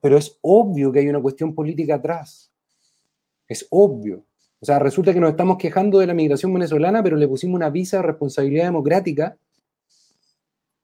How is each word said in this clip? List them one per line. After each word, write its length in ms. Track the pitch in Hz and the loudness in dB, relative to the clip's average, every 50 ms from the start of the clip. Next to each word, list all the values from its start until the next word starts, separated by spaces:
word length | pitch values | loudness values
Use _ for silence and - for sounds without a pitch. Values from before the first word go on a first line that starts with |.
pero 160 | - 139 135 147 | 2 4 4 4
es 200 | 151 - - _ | 2 0 -14 _
obvio 520 | - 156 190 220 233 202 180 147 139 135 127 | 0 4 4 4 4 4 0 -2 -2 0 2
que 60 | 143 | 2
hay 80 | 139 143 | 0 0
una 120 | 143 143 | 0 0
cuestión 340 | 123 139 135 - 160 160 156 | -2 -2 -4 -4 -8 -8 -6
política 420 | 160 151 151 160 147 165 143 151 | -6 -6 -6 -4 -6 -4 -2 -2
atrás. 560 | 139 120 151 170 165 147 - - - _ _ _ _ _ _ _ _ _ _ _ _ _ _ _ _ _ _ _ _ _ | -4 -2 -6 -8 -8 -10 -16 -20 -20 _ _ _ _ _ _ _ _ _ _ _ _ _ _ _ _ _ _ _ _ _
Es 200 | - 113 - - - | -16 -14 -14 -10 -2
obvio. 540 | - 180 202 190 139 113 104 107 92 90 - _ _ _ _ _ _ _ | 2 4 4 4 2 -2 -8 -10 -10 -12 -14 _ _ _ _ _ _ _
O 60 | - | -2
sea, 120 | - 143 143 | 0 0 2
resulta 360 | 143 139 - - 175 190 175 | 2 0 0 0 0 2 2
que 60 | 180 | 2
nos 100 | 170 160 | 2 0
estamos 260 | 151 160 175 185 185 | 2 0 0 0 0
quejando 440 | 185 - 190 - 190 196 208 196 196 | 0 -2 -4 -2 0 0 2 4 4
de 60 | 185 | 2
la 80 | 175 175 | 2 0
migración 380 | 170 156 151 143 135 - 190 185 | 0 0 0 0 0 -2 -2 -2
venezolana, 500 | 185 180 156 156 147 156 180 208 226 208 | -2 -2 0 0 0 0 2 0 0 0
pero 140 | 185 160 | 0 2
le 120 | 151 147 139 | 2 2 0
pusimos 280 | 131 135 - 180 180 | 0 -2 -4 -4 -2
una 140 | 175 165 151 | -2 -2 -2
visa 280 | 139 170 185 185 - 190 | -2 -4 -4 -2 -2 -2
de 40 | 165 | -2
responsabilidad 600 | 160 156 156 147 139 - - 139 139 143 156 170 | -2 -2 -2 -4 -6 -4 -2 -2 0 0 0 0
democrática 720 | 180 170 160 135 147 165 190 190 175 151 143 156 185 - _ _ _ _ _ _ _ _ _ _ _ _ _ _ _ _ _ _ _ _ _ _ _ _ _ _ _ _ _ | 0 -2 -2 0 0 0 0 0 -2 -4 -4 -4 -4 -6 _ _ _ _ _ _ _ _ _ _ _ _ _ _ _ _ _ _ _ _ _ _ _ _ _ _ _ _ _